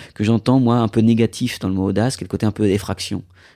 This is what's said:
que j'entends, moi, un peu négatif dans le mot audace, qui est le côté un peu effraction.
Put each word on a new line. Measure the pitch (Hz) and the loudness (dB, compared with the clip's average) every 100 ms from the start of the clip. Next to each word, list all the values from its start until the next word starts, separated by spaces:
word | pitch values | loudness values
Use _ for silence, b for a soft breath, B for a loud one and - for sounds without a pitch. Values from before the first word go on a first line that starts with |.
| B | B
que | - | -2
j'entends, | 107 113 123 131 | 2 2 2 2
moi, | 120 | 4
un | 120 110 | 2 2
peu | 113 | 2
négatif | 113 117 113 - 123 - | 4 4 0 -2 -6 -4
dans | 95 | -4
le | |
mot | 95 | -2
audace, | 98 98 120 - | 0 0 -2 -4
qui | |
est | 95 | -8
le | |
côté | - | -2
un | 110 | -2
peu | 101 104 | 0 0
effraction. | 98 - 98 - 95 92 b b | 0 -2 -8 -8 -10 -12 b b